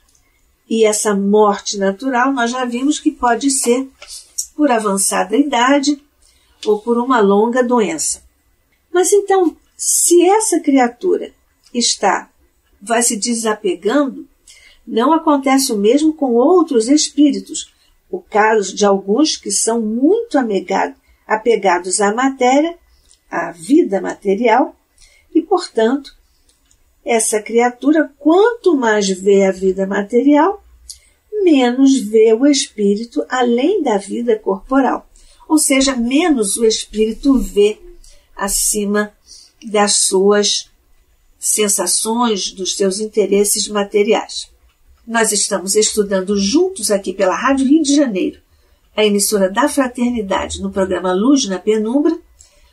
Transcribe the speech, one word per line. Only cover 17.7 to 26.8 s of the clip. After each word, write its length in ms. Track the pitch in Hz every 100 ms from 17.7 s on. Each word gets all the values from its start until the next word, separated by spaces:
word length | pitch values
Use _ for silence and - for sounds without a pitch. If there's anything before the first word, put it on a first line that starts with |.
| _ _ _ _
o 100 | 185
caso 560 | - 208 214 220 190 196
de 100 | 202
alguns 500 | 196 190 233 302 -
que 160 | 208
são 300 | 196 226 233
muito 560 | 214 226 294 453 466 285
amega-, 580 | 233 190 185 190 269 269 _ _ -
apegados 720 | 214 233 208 190 175 180 190
à 140 | 202
matéria, 640 | 226 269 269 247 277 330 339 _ _ _ _ _
à 220 | 170 170
vida 480 | 170 165 302 240 196
material, 760 | 180 - 196 196 240 233 311 - _ _ _ _ _
e, 80 | 320
portanto, 720 | - 359 - - 226 277 - _ _ _ _ _ _ _